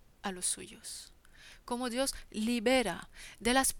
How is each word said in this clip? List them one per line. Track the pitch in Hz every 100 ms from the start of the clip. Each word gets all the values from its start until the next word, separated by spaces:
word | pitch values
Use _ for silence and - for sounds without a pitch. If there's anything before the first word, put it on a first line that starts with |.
| - _
a | 202
los | 180 180
suyos, | - 185 208 - - - - - - - -
cómo | - 240 247
Dios | 233 269 - -
libera | - 220 240 220 262 220 175 - - - -
de | 214
las | 262 262